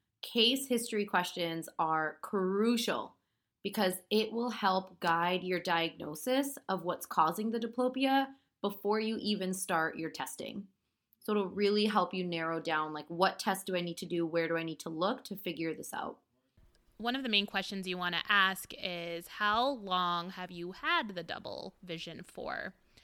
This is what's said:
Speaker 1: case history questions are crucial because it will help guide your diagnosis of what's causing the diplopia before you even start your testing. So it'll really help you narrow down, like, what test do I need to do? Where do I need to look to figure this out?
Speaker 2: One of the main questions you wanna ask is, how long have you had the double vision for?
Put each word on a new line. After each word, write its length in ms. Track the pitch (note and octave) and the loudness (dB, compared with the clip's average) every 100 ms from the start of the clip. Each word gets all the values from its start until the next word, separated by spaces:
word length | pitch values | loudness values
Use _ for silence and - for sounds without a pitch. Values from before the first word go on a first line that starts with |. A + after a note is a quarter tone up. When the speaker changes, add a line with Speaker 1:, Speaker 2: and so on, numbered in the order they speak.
| _ - | _ -14
Speaker 1:
case 460 | - A#3 A3+ C4+ C4+ | -4 4 6 4 2
history 380 | A#3+ A#3 G#3+ G3+ | 0 0 -2 2
questions 640 | F#3 F3 F#3 E3+ E3 D#3+ - | 2 0 -2 -2 -2 -6 -2
are 380 | D#3+ D#3+ D#3 - | 0 2 0 -4
crucial 920 | - G3+ F#3 G3 A3 A#3+ A3 C3 - _ _ _ _ _ | -4 0 2 4 4 4 2 -2 -4 _ _ _ _ _
because 320 | G3+ G#3 F#3 F#3 - | -6 2 2 2 0
it 220 | G#3+ G#3+ | 2 2
will 180 | A3+ A#3+ | 0 -2
help 500 | A3+ G3+ F#3+ F#3+ - | 2 4 2 0 -4
guide 440 | F3 E3 F3 F3+ | 2 4 4 2
your 160 | F3+ F3+ | 0 -2
diagnosis 1000 | F3+ E3+ E3 - D3 D#3 - C4 C#4 - - | 2 2 2 -2 -8 -6 0 2 2 -4 -4
of 140 | F#3+ | -2
what's 220 | E3+ - - | -2 -4 -2
causing 460 | - D#3+ E3+ G#3+ | 2 2 2 -2
the 80 | A3+ | -2
diplopia 680 | A3+ A#3+ B3+ C4 C4+ C4+ C4+ - _ _ | -4 0 0 2 4 4 2 -4 _ _
before 380 | G3+ G3+ G3+ G#3+ | -4 -2 0 2
you 180 | A3 A3+ | 2 -2
even 340 | G#3 G3+ F#3 | 0 0 0
start 440 | F#3 - E3+ D#3+ - | -2 0 2 2 -2
your 120 | D#3+ | -6
testing. 540 | D#3 - - - - - _ _ _ _ _ | -6 -8 -6 -8 -8 -12 _ _ _ _ _
So 140 | - | -2
it'll 140 | G#3 F#3+ | 0 0
really 380 | F#3+ G3+ G#3 G3+ | 2 4 4 4
help 280 | G#3 F3+ | 4 2
you 100 | F#3 | 0
narrow 380 | F3+ E3+ E3 E3 | -2 0 0 -2
down, 320 | E3 D#3 D#3 | 0 0 -2
like, 120 | D3+ - | -6 -6
what 280 | E3+ F#3+ F#3 | 2 2 2
test 280 | - F#3+ G3 | -2 -2 0
do 100 | F3+ | -2
I 60 | |
need 160 | F3 E3+ | -2 -6
to 80 | E3+ | -4
do? 200 | F3 E3 | -2 0
Where 220 | E3 E3 | 0 0
do 80 | E3 | 0
I 80 | |
need 160 | E3 D#3 | -2 -6
to 100 | - | -8
look 340 | D#3+ F#3 C4 - | -2 0 -2 -8
to 100 | F#3 | -10
figure 380 | F3+ E3 E3 | -8 -4 -4
this 200 | D#3 - | -6 -8
out? 240 | - - - _ _ _ _ - _ _ - | -8 -8 -10 _ _ _ _ -20 _ _ -8
Speaker 2:
One 160 | A3+ C4 | -4 -2
of 80 | |
the 60 | C4 | 2
main 160 | G#3 G3+ | 2 2
questions 400 | G3 F#3+ G3 F#3 | -2 -4 -6 -6
you 120 | F3+ | -4
wanna 260 | F3 E3+ - | -2 -2 4
ask 440 | G3+ F#3+ F#3+ - - | 6 6 2 -8 -8
is, 460 | G3 F3 E3+ E3+ E3+ | -6 -6 -6 -8 -8
how 400 | - G#3 A3 C4 | 0 2 4 2
long 640 | C4+ G3 F3+ F3+ F3 F3 | 0 0 0 2 0 -4
have 200 | F#3 F3+ | -8 -10
you 200 | F3 F3 | -8 -8
had 440 | F#3+ D4+ E4+ A3+ F3+ | -6 0 2 0 -6
the 80 | |
double 520 | E3+ - - - F#3+ - | -6 -8 -8 -8 -10 -14
vision 400 | F3+ E3 E3 D#3+ | -10 -10 -8 -12
for? 500 | - - - - - - _ - | -14 -12 -8 -6 -8 -12 _ -20